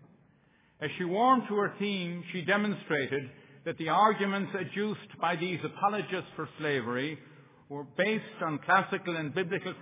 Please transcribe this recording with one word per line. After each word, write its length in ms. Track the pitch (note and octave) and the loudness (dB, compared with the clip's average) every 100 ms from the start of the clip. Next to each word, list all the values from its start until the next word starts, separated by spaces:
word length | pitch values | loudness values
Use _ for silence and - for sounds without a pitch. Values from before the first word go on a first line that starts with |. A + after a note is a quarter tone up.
| - - _ _ _ _ _ - | -20 -20 _ _ _ _ _ -10
As 80 | D3+ - | -8 -4
she 60 | |
warmed 400 | F3 F#3+ B3 B3+ G#3+ | -2 4 6 6 4
to 60 | G#3 | 0
her 180 | G3 - | 0 -2
theme, 460 | G3+ G3 F3 F3 - | -2 -2 -4 -6 -6
she 120 | F3+ | -4
demonstrated 880 | E3 G3+ G#3 G3 - D3+ B2+ C#3 C3 - - - E3 | 2 4 2 -2 0 0 0 -2 -4 -12 -20 -12 -8
that 120 | - | -4
the 120 | D#3+ | 2
arguments 640 | E3+ G#3+ G3+ G3 G3 F#3 G3 | 6 6 4 0 0 -2 -4
adduced 600 | D3+ G3 G#3+ G3 - - | -4 -2 -2 -4 -10 -2
by 160 | E3 F3 | 0 0
these 240 | F3+ E3+ | -2 -2
apologists 680 | D3 - G3+ G#3 D3+ F3+ - - | -4 -2 0 0 -2 -4 -6 -10
for 120 | D3 - | -10 -4
slavery 580 | D3+ C#3 A2+ B2 D3 D3 - - - - - | 0 0 0 -2 -2 -6 -14 -20 -20 -20 -14
were 160 | C#3+ C3+ - | -12 -6 0
based 460 | G3 A3 - - E3 | 0 0 -4 -6 -2
on 140 | C#3+ | 0
classical 560 | - F#3+ F#3 F#3+ F#3 E3 | 4 4 4 -2 -2 -4
and 160 | D3+ | -2
biblical 400 | D3 F3+ F3+ F3+ E3 | -2 -2 -2 -4 -4